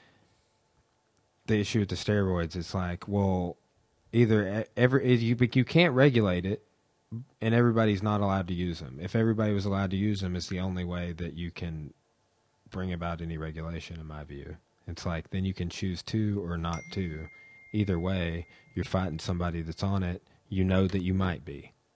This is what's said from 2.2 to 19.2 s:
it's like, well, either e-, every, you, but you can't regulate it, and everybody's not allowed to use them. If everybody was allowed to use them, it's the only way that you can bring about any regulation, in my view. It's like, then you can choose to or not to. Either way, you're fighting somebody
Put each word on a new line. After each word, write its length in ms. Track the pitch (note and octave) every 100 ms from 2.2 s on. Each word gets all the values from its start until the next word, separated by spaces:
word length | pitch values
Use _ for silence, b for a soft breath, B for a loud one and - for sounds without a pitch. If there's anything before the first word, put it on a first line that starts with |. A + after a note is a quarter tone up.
| G2 F2 E2 F2+
it's 180 | E2
like, 340 | F#2+ F2+ F2 -
well, 480 | G2+ G2 F#2 F2 - _ _ _ _ _
either 480 | A2+ A#2 G#2+ F#2+ G#2
e-, 40 | - -
every, 380 | B2+ C3 B2 B2
you, 180 | A#2 A#2+
but 180 | B2 C3+
you 80 |
can't 300 | A#2+ E3 F3
regulate 500 | B2+ C#3+ A#2+ G#2 F2+ F#2
it, 160 | G#2+ _ _ _ _ - A2+ C3 -
and 140 | A2+
everybody's 480 | A#2 A#2+ A2+ A2 G2+
not 180 | G#2+ G#2
allowed 280 | G2+ G2 F2+
to 60 |
use 260 | F2 F2+ D#2+
them. 180 | D2 C2
If 160 | F2+ A2+
everybody 360 | A2+ A2 G#2+
was 100 | G2+
allowed 260 | G2 G2 G2
to 40 | F#2+
use 240 | G#2 G2
them, 160 | F#2+ F2+
it's 120 | -
the 120 | F#2
only 240 | F#2+ F2+
way 280 | F2 F2 F2
that 220 | E2 E2+
you 160 | D#2 F2
can 440 | - F2 D#2+ D2 - _ _ _ _ _ _ -
bring 220 | F#2+ F#2
about 300 | F2 E2+ E2+
any 160 | E2 D#2+
regulation, 600 | D#2+ D#2 D#2+ E2 - E2+
in 80 | D#2
my 180 | D2+
view. 320 | D2 C#2+ C#2+ E2 _ _ -
It's 200 | E2+ -
like, 240 | E2 -
then 140 | F#2+
you 100 | F#2+
can 140 | F#2 F2
choose 320 | - G2 E2+
to 380 | - A2 G#2+ G2+
or 120 | E2+ E2+
not 220 | E2 E2 E2+
to. 360 | F#2+ F2+ D#2 D#2+ B B B B
Either 260 | G#2+ G2+ F2
way, 480 | F2+ F#2+ E2+ E2 E2 B B
you're 100 | -
fighting 340 | E2+ F#2+ F#2
somebody 440 | D#2